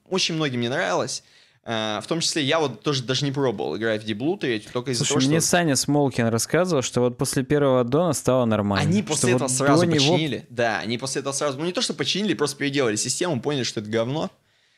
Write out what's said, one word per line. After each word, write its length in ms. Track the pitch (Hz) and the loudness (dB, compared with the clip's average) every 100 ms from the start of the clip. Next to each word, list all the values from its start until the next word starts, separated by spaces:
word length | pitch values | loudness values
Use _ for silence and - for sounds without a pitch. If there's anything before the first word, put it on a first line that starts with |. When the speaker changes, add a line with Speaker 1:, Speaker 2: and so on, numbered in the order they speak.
| - | -6
Speaker 1:
очень 260 | 185 - 160 | -2 -2 -2
многим 260 | 151 123 | -2 -2
не 80 | 117 | -2
нравилось. 540 | 143 190 175 113 - - - _ _ - | -2 -2 -2 -2 -6 -12 -20 _ _ -6
Э, 300 | 113 110 104 | -4 -2 -4
в 60 | - | -4
том 140 | 170 | -2
числе 220 | - 165 | -2 0
я 160 | 135 160 | 2 2
вот 220 | 143 113 | 0 -2
тоже 220 | 160 135 | -2 -2
даже 220 | 113 127 139 | -2 -2 -2
не 60 | |
пробовал 420 | 135 135 101 67 90 | 0 0 0 -4 -2
играть 260 | 113 107 | -2 -2
в 20 | 110 | -4
Диблу 320 | 107 143 202 | -4 -2 -2
третью, 340 | 147 110 - | -2 -2 -4
только 200 | 123 123 | -6 -4
из-за 120 | 120 | -2
Speaker 2:
Слушай, 160 | 143 143 | 0 2
Speaker 1:
того, 40 | 135 | 2
Speaker 2:
мне 100 | 160 | 2
Speaker 1:
что 80 | - | 2
Speaker 2:
Саня 260 | 175 165 131 | 2 2 2
Смолкин 520 | - 147 139 123 113 | 2 2 2 2 0
рассказывал, 540 | 113 - 156 185 151 | 0 0 0 2 0
что 200 | - 123 | 0 0
вот 160 | 123 120 | 0 0
после 260 | 131 143 | -2 -2
первого 380 | 131 147 139 127 | 0 2 4 4
аддона 320 | 120 143 180 | 4 2 2
стало 320 | 135 - 127 120 | 0 2 2 4
нормально. 440 | 107 101 98 147 | 2 2 2 2
Speaker 1:
Они 120 | 202 | 2
Speaker 2:
Что 60 | - | 0
Speaker 1:
после 240 | 151 120 | 0 2
Speaker 2:
вот 80 | 123 | 2
Speaker 1:
этого 80 | 131 | 0
Speaker 2:
до 60 | 131 | 0
Speaker 1:
сразу 300 | 139 151 175 | 4 4 4
Speaker 2:
него 260 | 156 139 | 4 4
Speaker 1:
починили. 320 | 175 156 107 - | 2 0 -4 -6
Да, 300 | 120 117 101 | -2 0 0
они 180 | 95 120 | -4 -6
после 220 | 135 143 | -4 -4
этого 140 | 131 | -4
сразу... 240 | 135 147 131 | -2 -2 -2
Ну, 60 | 170 | -4
не 80 | |
то, 80 | 185 | -2
что 120 | 233 | -4
починили, 420 | 165 143 180 208 123 | -2 -2 -2 -2 0
просто 220 | 143 139 | -2 -2
переделали 380 | 143 139 123 107 | -2 0 0 0
систему, 460 | 127 - 180 135 | -2 -2 -2 -2
поняли, 220 | 131 143 | -2 -2
что 180 | 113 - | -4 -6
это 80 | 107 | -4
говно. 400 | 113 117 151 180 _ _ _ _ | -2 -2 -4 -6 _ _ _ _